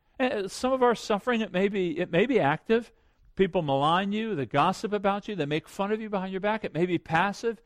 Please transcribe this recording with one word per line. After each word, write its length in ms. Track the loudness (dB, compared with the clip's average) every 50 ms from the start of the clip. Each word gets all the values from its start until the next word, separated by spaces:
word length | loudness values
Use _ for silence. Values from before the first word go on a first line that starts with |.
| _ _ _ -2
And 320 | -2 -2 0 -2 -6 -6
some 220 | -6 -4 0 0
of 100 | 2 4
our 120 | 4 2 2
suffering, 480 | 2 0 -2 -2 -2 0 -2 0 0
it 100 | 0 0
may 160 | 0 0 0 2
be, 300 | 0 0 -2 -2 -2 -4
it 120 | -4 0
may 140 | 2 2 2
be 160 | 4 4 4
active. 520 | 4 4 2 0 0 0 0 0 0 -4 _ _ _ _ _ _ _ -12 0
People 240 | 0 0 2 2 0
malign 520 | 0 2 2 2 4 4 2 2 2 0
you, 220 | -2 -4 -4 -4 -4
they 120 | -4 -4
gossip 480 | 0 2 2 2 2 2 -2 -4 -4 -4
about 340 | 0 0 0 -2 -2 -4 -8
you, 60 | -4
they 100 | -4 -2
make 240 | -2 -2 -4 -4 -6
fun 240 | -6 -6 -2 -2
of 80 | -2 -4
you 80 | -4 -4
behind 240 | -4 -4 -4 -4
your 80 | -6 -4
back. 240 | -2 -2 -2 -2 -6
It 80 | -6
may 140 | -2 -2 0
be 120 | 0 0 -4
passive. 640 | -2 0 0 2 2 0 -2 -4 -6 -6 -6 -6 _